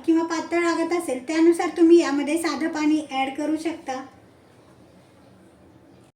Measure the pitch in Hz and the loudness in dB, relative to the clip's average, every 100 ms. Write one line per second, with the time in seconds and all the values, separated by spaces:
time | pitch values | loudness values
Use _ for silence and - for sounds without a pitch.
0 | - 330 330 320 - 339 339 311 330 339 | 0 0 0 -4 -4 -2 0 -2 -2 -2
1 | 330 254 - 320 330 339 349 - 330 339 | -4 -6 -4 2 4 4 -2 2 6 6
2 | 277 285 277 320 330 269 320 302 302 311 | 6 0 -2 -2 -2 -4 -4 -2 0 0
3 | - 269 269 277 302 311 339 - - 262 | -2 -4 -4 -4 -4 -4 -4 -8 -8 -10
4 | 269 - - _ _ - - - - - | -10 -20 -20 _ _ -20 -20 -20 -20 -20
5 | - - - - - _ - - - - | -20 -20 -20 -20 -20 _ -20 -20 -20 -20
6 | - | -20